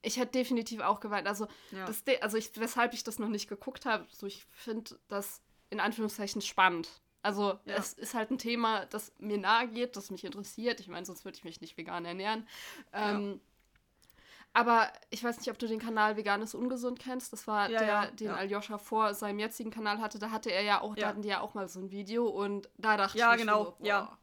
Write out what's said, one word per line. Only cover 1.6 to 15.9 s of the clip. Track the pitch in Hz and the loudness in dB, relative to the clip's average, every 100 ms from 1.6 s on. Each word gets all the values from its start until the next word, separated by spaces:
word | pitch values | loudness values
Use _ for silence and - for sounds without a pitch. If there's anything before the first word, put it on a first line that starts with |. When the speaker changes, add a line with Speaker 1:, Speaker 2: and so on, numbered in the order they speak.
| - | -14
Speaker 2:
Ja. | 190 190 | -8 -6
Speaker 1:
das | 214 | -4
De-, | - 254 | 2 2
also | 214 220 | 2 0
ich, | 220 - | -2 -6
weshalb | 226 247 240 | -4 2 2
ich | 240 | 0
das | - 220 | -8 -4
noch | 214 | -2
nicht | 208 - | -2 -4
geguckt | 202 - - 269 | -8 -10 -6 -2
hab, | 214 220 | -2 -2
so | - 202 | -12 -12
ich | - - | -12 -18
find | - - 220 226 - _ | -16 -6 -6 -8 -18 _
das | 202 196 - _ _ _ | -6 -6 -12 _ _ _
in | 208 | -2
Anführungszeichen | 196 233 214 214 202 220 | 0 0 -4 -2 -4 -4
spannend. | - - 185 175 165 - _ _ | -4 6 6 6 -6 -12 _ _
Also, | 202 202 202 190 - | -2 2 0 0 -4
Speaker 2:
Ja. | 302 | -4
Speaker 1:
es | 294 | -4
ist | - - | -8 -4
halt | 240 220 | -2 0
ein | 262 | -2
Thema, | 233 233 226 220 185 | 0 2 2 2 -2
das | 214 - _ | -8 -10 _
mir | 208 208 | -4 0
nahe | 190 226 247 | 4 4 4
geht, | 226 240 208 | -2 -4 -4
das | - | -10
mich | 185 | -10
interessiert. | 190 185 202 - 233 233 | -8 -10 -12 -4 -2 -2
Ich | 190 | -6
mein, | 170 180 | -10 -10
sonst | 180 190 | -12 -14
würd | - | -14
ich | |
mich | 170 160 | -16 -14
nicht | 165 - | -14 -12
vegan | 170 175 170 | -8 -6 -6
ernähren. | 175 196 226 220 - - - - | -4 -2 -4 -6 -14 -14 -16 -12
Speaker 2:
Ja. | 202 208 | -2 0
Speaker 1:
Ähm, | 208 202 196 _ _ _ _ _ _ _ _ - - - | 0 -2 -8 _ _ _ _ _ _ _ _ -20 -20 2
aber | 220 233 233 220 - - | 4 8 8 6 0 -12
ich | 214 | -4
weiß | 240 233 | -2 -2
nicht, | - | -4
ob | - | -4
du | 226 | -2
den | 220 | -2
Kanal | 233 | -2